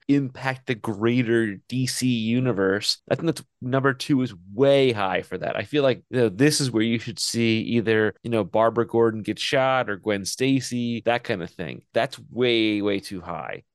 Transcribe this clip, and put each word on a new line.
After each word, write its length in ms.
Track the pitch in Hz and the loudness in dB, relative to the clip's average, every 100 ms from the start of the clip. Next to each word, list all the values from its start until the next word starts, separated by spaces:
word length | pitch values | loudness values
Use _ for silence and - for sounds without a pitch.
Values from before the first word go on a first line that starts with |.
| - | 2
impact 580 | 143 135 131 131 131 - | 2 2 -4 -6 -6 -4
the 80 | |
greater 800 | 117 110 101 113 123 113 117 110 95 - | -6 -4 0 2 2 2 2 0 -4 -8
D 180 | 123 127 | -4 -4
C 220 | - 127 | -2 0
universe. 920 | 120 110 120 131 98 95 101 - - - | 0 0 0 0 0 2 0 -2 -4 -2
I 40 | |
think 120 | 139 165 | -2 -2
that's, 180 | 147 - - | -4 -8 -12
number 320 | 127 135 135 | -4 0 0
two 300 | 131 - 139 | 0 0 0
is 120 | 127 92 92 | 0 -6 -10
way 380 | 101 139 139 127 | 2 4 6 4
high 280 | 110 95 90 | 2 0 -2
for 160 | - 92 | -4 -6
that. 180 | - | -6
I 100 | - | -4
feel 180 | 104 147 | -4 0
like, 200 | 135 107 - | 2 0 -2
you 100 | 123 | 0
know, 100 | 117 | 2
this 320 | 92 143 147 | 4 2 4
is 80 | 135 | 0
where 120 | 113 | 0
you 160 | 113 113 | 0 -2
should 200 | 117 98 | -4 -6
see 420 | - 117 117 110 | -4 0 2 0
either, 540 | - 117 104 110 107 - | 0 0 2 2 2 -2
you 60 | 120 | -4
know, 120 | 117 | -2
Barbara 440 | 92 110 113 113 117 | 0 2 2 2 0
Gordon 340 | 117 117 110 | 4 2 2
get 160 | 104 104 | -6 -6
shot 520 | - 139 131 131 110 | -2 0 2 0 -2
or 60 | 101 | -4
Gwen 280 | 107 101 | -2 -4
Stacy, 760 | 95 - 131 135 120 123 120 117 | -4 -2 0 0 0 -4 -4 -4
that 200 | 110 120 | -2 -2
kind 180 | - 107 | -2 -6
of 80 | 87 | -6
thing. 320 | - 82 60 - | -10 -10 -10 -6
That's 260 | 113 139 - 110 | -2 -2 -6 -12
way, 500 | 107 123 117 110 104 | 0 2 4 2 0
way 200 | 101 101 | 0 -2
too 200 | - 95 | -6 -12
high. 440 | 85 80 60 50 - | -10 -10 -10 -12 -16